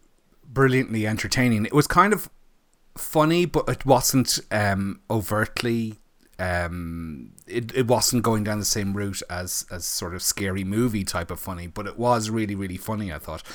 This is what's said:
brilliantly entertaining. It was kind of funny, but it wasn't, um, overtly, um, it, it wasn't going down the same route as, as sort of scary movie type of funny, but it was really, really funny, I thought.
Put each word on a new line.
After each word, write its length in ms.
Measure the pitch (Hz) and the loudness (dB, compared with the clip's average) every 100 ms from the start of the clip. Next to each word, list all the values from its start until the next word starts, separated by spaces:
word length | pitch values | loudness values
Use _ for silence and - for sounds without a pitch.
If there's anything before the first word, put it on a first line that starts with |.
| _ _ _ _ | _ _ _ _
brilliantly 640 | - 120 135 131 131 110 107 | -6 4 4 4 2 0 0
entertaining. 580 | 107 101 - 123 113 104 | -2 0 2 4 4 2
It 60 | |
was 120 | 147 139 | 2 4
kind 260 | 175 196 | 6 4
of 160 | 220 - - _ _ _ _ _ - | 4 -2 -18 _ _ _ _ _ -14
funny, 480 | - 160 151 170 175 | -2 2 4 4 2
but 220 | 156 - | 0 0
it 180 | 123 131 | 0 6
wasn't, 520 | 123 - 139 117 - - | 6 6 2 2 0 -2
um, 500 | 107 101 98 98 95 - | 0 2 2 -2 -6 -4
overtly, 840 | 110 101 107 110 - 120 117 113 107 _ _ _ - | -2 0 0 -2 -2 -2 -2 -2 -8 _ _ _ -6
um, 920 | 92 87 85 87 85 82 82 73 60 - - | -2 -2 -2 -6 -8 -8 -8 -10 -14 -20 -8
it, 280 | 113 113 | -6 -2
it 120 | 127 117 | 0 2
wasn't 360 | 123 - 123 | 2 2 2
going 220 | 113 110 | 2 2
down 140 | 104 107 | 0 -2
the 60 | |
same 300 | 101 - 98 101 | -2 -2 -2 -2
route 260 | 101 95 - | -4 -6 -8
as, 360 | 90 90 - - | -8 -6 -6 -8
as 140 | 87 | -8
sort 300 | 82 - 90 | -6 -6 -6
of 80 | 90 | -6
scary 420 | - - 98 95 | -4 -2 -2 -2
movie 400 | 95 104 123 107 | -2 0 2 0
type 260 | 95 90 85 | -2 -4 -6
of 100 | 87 | -8
funny, 260 | - 90 85 | -8 -10 -10
but 200 | 92 101 | -8 -8
it 120 | 90 | -2
was 320 | 117 123 110 | 2 2 0
really, 240 | 110 107 | -2 -2
really 220 | 101 98 90 | -2 -6 -6
funny, 360 | - 107 104 | -6 -6 -6
I 60 | 76 | -8
thought. 240 | - 78 - | -10 -12 -12